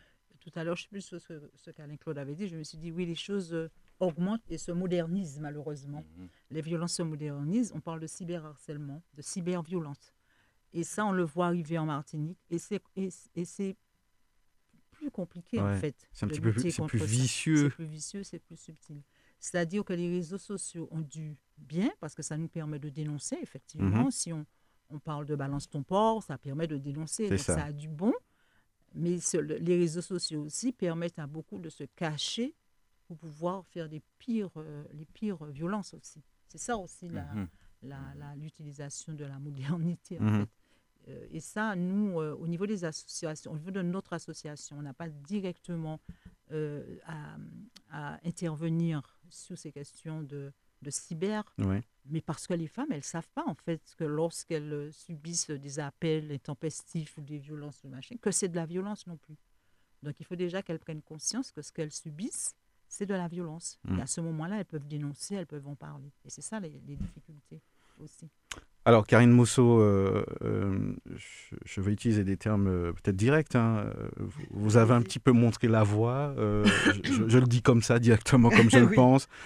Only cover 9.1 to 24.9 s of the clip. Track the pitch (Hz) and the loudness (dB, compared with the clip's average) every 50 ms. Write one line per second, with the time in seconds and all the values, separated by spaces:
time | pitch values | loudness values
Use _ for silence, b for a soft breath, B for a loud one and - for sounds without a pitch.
9.1 | - 147 139 - - 196 170 180 180 175 160 160 185 175 156 143 143 - _ _ | -20 -16 -12 -8 -6 -4 -2 -2 -2 -2 -2 -4 -4 -4 -4 -6 -10 -12 _ _
10.1 | _ _ _ _ _ _ _ _ _ _ _ _ - 170 165 - - 208 214 208 | _ _ _ _ _ _ _ _ _ _ _ _ -6 -6 -6 -4 -2 -2 0 0
11.1 | 185 185 175 156 - 175 180 175 170 175 160 143 170 165 156 156 147 143 156 - | 2 0 0 0 0 0 2 2 2 0 -2 -2 -2 -2 -2 -2 -4 -4 -6 -8
12.1 | - 151 151 160 180 _ _ - 170 170 - - 208 185 _ _ - 196 190 185 | -6 -6 -6 -6 -8 _ _ -6 -6 -6 -4 -4 -6 -6 _ _ -8 -6 -6 -6
13.1 | - - - _ - 170 180 - - - 196 190 196 _ _ _ _ _ _ _ | -6 -10 -18 _ -8 -8 -8 -8 -6 -6 -6 -6 -6 _ _ _ _ _ _ _
14.1 | _ _ _ _ _ _ _ _ _ _ _ _ _ _ _ _ - - 311 285 | _ _ _ _ _ _ _ _ _ _ _ _ _ _ _ _ -16 -10 -10 -8
15.1 | - 208 175 - - 175 - - 240 214 202 202 202 - - 147 - _ - _ | -6 -6 -8 -8 -10 -16 -10 -4 -2 0 0 2 0 0 -2 -4 -6 _ -20 _
16.1 | - - 104 104 - 104 107 113 107 120 - 175 - - 160 143 - 110 101 104 | -8 -4 -4 -2 -2 0 2 2 2 2 0 -2 -2 -2 -4 0 0 0 2 2
17.1 | 113 127 131 120 - - - 160 156 147 143 139 - - 165 151 156 156 147 - | 2 2 2 2 0 0 2 4 4 6 4 4 0 -2 -10 -12 -10 -12 -12 -10
18.1 | - 202 196 - - 160 _ - 165 - - - 156 - - - 147 143 143 _ | -10 -10 -10 -10 -14 -16 _ -18 -20 -20 -20 -20 -20 -20 -18 -18 -18 -18 -18 _
19.1 | _ _ _ _ _ - - - - 175 170 160 190 208 196 - 185 175 175 175 | _ _ _ _ _ -14 -10 -4 -2 -2 -2 0 -2 -4 -2 -2 -2 -2 0 0
20.1 | 175 180 170 151 196 196 - - 202 190 - - - 170 156 - 160 160 156 139 | -2 -2 -2 -4 -8 -10 -10 -10 -10 -8 -8 -10 -8 -10 -10 -8 -6 -8 -8 -8
21.1 | 151 160 156 151 147 - _ _ _ - 151 127 147 175 208 302 427 - - 151 | -10 -12 -10 -12 -12 -14 _ _ _ -20 -14 -6 -2 0 0 0 0 -4 -12 -12
22.1 | - - 147 - 156 151 165 160 - 165 156 151 151 143 143 151 135 156 151 151 | -10 -8 -8 -6 -4 -4 -4 -4 -6 -6 -6 -6 -6 -6 -8 -8 -6 -6 -4 -4
23.1 | 147 143 - - 269 359 269 - - 147 _ - - - 95 95 95 110 247 277 | -4 -6 -6 -6 -6 -6 -6 -10 -12 -18 _ -12 -4 0 2 4 4 4 4 2
24.1 | - - - 170 165 156 151 _ _ _ _ _ _ _ _ - | 2 -2 -4 -6 -6 -8 -10 _ _ _ _ _ _ _ _ -14